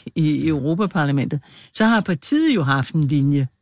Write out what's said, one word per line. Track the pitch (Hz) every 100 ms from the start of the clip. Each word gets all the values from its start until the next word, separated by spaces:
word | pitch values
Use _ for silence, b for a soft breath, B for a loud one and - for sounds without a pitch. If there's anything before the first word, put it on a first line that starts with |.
| -
i | - 156 143 151
Europaparlamentet. | 151 135 170 202 185 143 139 127 147 B B B
Så | -
har | 220 226
partiet | 196 165 - 294 320
jo | 226
haft | 135 139 131
en | 160
linje, | 143 143 139 143 131 _